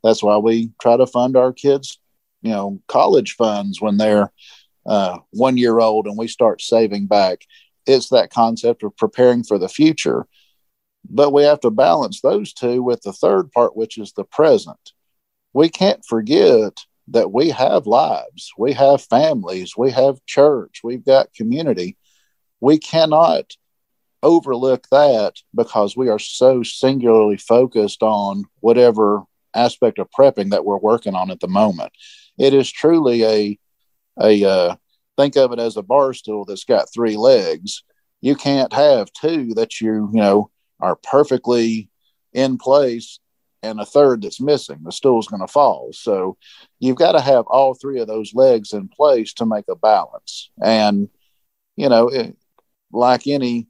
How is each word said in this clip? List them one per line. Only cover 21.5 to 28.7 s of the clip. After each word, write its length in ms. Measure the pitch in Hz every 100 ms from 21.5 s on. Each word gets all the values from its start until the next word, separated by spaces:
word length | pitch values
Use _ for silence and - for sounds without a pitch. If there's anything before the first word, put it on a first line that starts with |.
| 131 165 92 90 - _ _ _ _ _ _
We 180 | 127 156
cannot 800 | - 160 156 151 165 71 - - _ _ _ _ _ _
overlook 640 | 143 170 139 123 131 127 _
that 460 | 135 147 117 101 - _
because 420 | 113 113 110 104 120
we 120 | 127
are 80 | 107
so 440 | - - 127 131
singularly 760 | 113 - 131 135 120 113 107 101
focused 640 | - 117 127 113 104 -
on 420 | 110 104 101 98 101 _
whatever 640 | 110